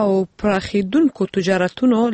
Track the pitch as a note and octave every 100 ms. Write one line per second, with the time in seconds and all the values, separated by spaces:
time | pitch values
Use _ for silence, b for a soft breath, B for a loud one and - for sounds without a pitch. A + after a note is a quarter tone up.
0 | G#3 F#3+ F#3 - G#3 G3 - G3+ F#3+ C#4
1 | D#4 - F#3+ G3 F3+ F#3 F3+ - B3+ A3
2 | A#3+